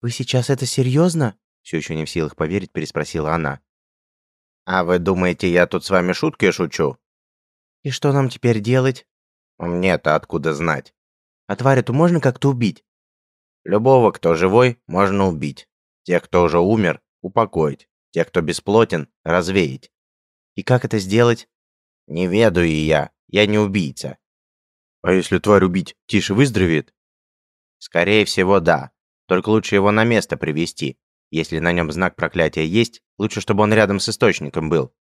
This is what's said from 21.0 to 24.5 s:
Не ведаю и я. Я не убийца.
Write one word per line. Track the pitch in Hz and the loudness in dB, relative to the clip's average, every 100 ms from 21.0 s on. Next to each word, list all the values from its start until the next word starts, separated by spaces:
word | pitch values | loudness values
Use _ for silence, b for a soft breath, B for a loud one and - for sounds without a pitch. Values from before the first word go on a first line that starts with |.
| 95 104 120 117 - _ _ _ _ _ _ | 0 2 2 0 -6 _ _ _ _ _ _
Не | 80 90 | -6 -2
ведаю | 98 113 87 85 | 2 2 4 0
и | |
я. | 76 78 76 69 _ _ | 0 0 0 -2 _ _
Я | 95 104 | 0 2
не | 104 | 2
убийца. | 104 98 78 64 69 67 _ _ _ | 0 -2 -4 -8 -14 -14 _ _ _